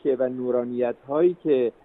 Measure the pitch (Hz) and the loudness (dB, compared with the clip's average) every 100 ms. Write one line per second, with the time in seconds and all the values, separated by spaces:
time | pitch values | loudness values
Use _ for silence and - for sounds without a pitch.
0 | - 127 127 127 123 123 123 120 123 117 | -2 0 -2 -4 -2 -2 -2 -2 -2 -4
1 | 127 147 175 175 160 135 120 - | -4 2 2 2 0 2 0 -4